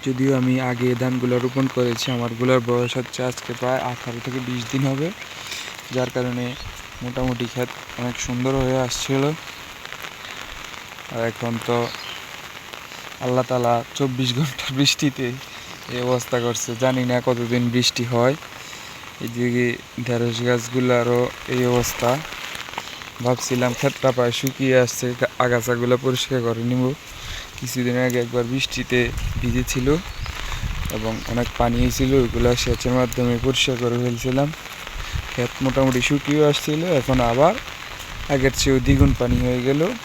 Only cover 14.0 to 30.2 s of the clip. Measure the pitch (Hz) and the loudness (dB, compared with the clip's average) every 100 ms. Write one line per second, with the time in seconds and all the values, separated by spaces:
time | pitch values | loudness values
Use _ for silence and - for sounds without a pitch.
14 | 139 127 127 120 151 127 - 131 139 - | -2 0 0 0 -2 -2 -6 0 2 2
15 | 151 131 127 131 - - - - - 123 | 0 0 -6 -6 -12 -16 -16 -16 -8 -4
16 | 123 127 120 127 120 113 - 113 127 127 | 0 0 0 0 0 -2 -4 0 2 2
17 | 123 123 120 120 120 120 120 120 120 - | 2 0 2 0 2 2 2 2 2 0
18 | 120 123 123 147 - - - - - - | 0 4 4 2 -6 -14 -14 -14 -14 -16
19 | - - - 120 123 120 120 117 - - | -16 -10 -8 -2 0 2 2 0 -6 -8
20 | 120 120 120 117 120 123 117 127 127 123 | -2 0 0 0 2 2 2 0 4 4
21 | 120 120 123 - - 127 123 123 117 - | 4 4 2 -2 -4 0 4 4 2 0
22 | 120 135 156 - - - - - - - | 2 2 -2 -12 -12 -12 -10 -10 -10 -12
23 | - - 120 123 - 127 123 117 139 - | -14 -4 0 0 0 2 2 2 -2 2
24 | 131 127 120 117 139 127 135 127 123 - | 0 4 2 2 -2 0 4 6 6 2
25 | 127 120 127 - 123 120 113 120 123 123 | -4 0 -2 2 2 2 2 0 4 2
26 | 131 127 - 131 117 113 117 127 127 147 | 2 0 0 0 0 0 0 2 2 0
27 | - - - - - - 127 123 123 123 | -10 -14 -10 -10 -12 -10 -6 -2 0 2
28 | 127 123 120 123 120 131 131 - 123 123 | 2 2 0 0 0 0 -2 -4 0 2
29 | 120 - - - 123 120 127 - 127 156 | 2 0 -2 -2 0 0 0 0 2 2
30 | - - | 0 -8